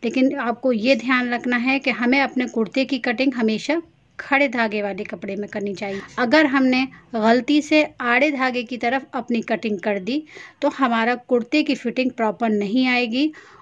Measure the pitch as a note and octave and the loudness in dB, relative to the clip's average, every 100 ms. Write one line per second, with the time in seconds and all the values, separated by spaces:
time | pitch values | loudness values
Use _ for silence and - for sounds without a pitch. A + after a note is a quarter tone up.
0 | A#3 C4 C4 C#4 A#3 A#3 C4 A3+ A#3+ B3+ | -4 2 2 0 -4 -2 0 2 2 2
1 | A#3+ B3+ B3 A#3+ B3 A#3+ B3+ C4+ C4+ A3 | 2 0 0 -2 -2 -2 0 0 0 0
2 | A#3+ C#4 C4 B3+ B3 A#3 A3 C4+ C4 C4 | 2 2 2 -2 -2 -2 -2 -2 -2 -2
3 | B3 A#3 C4+ B3 A3 G#3 - E4 - _ | -2 0 0 0 0 0 -2 -2 -4 _
4 | _ - - C#4 C#4+ A#3+ A3+ G#3+ G3+ G3 | _ -16 -2 0 2 0 -2 -2 -4 -6
5 | G#3 F3 G3+ G3 G3+ G#3+ G3+ F3+ G3+ G3 | -10 -10 -8 -8 -8 -6 -6 -6 -8 -8
6 | - - A#3+ D4+ D4 C4+ C4 B3+ C4+ - | -8 -2 4 4 6 4 4 2 0 -8
7 | - A3+ A3 B3 A#3+ D4 D4 D#4 D4+ - | -8 2 4 4 4 2 4 2 2 -2
8 | B3 A#3+ D4+ C4+ C4 B3 A3+ A#3+ A#3+ C4+ | 0 2 2 0 -2 -2 -6 -4 -2 -2
9 | C#4 C4 A#3 A#3 A3 A3 A3+ G3 G#3+ G3+ | -4 -8 -4 -4 -2 -4 -4 -4 -2 -2
10 | F#3 C#4+ D#4 - - - C#4+ C#4 B3+ A3+ | -2 -4 -6 -16 -20 -4 -4 0 0 2
11 | A3+ B3 - A#3+ A3+ D4+ D4+ B3 A#3+ B3+ | 0 -2 0 -2 2 0 2 -2 -2 -2
12 | B3+ - A3 G#3 A#3 G#3 G3+ B3+ B3+ B3 | -2 0 -2 0 0 0 0 0 2 2
13 | A#3+ B3 D#4 - - - | 0 0 -2 -4 -20 -20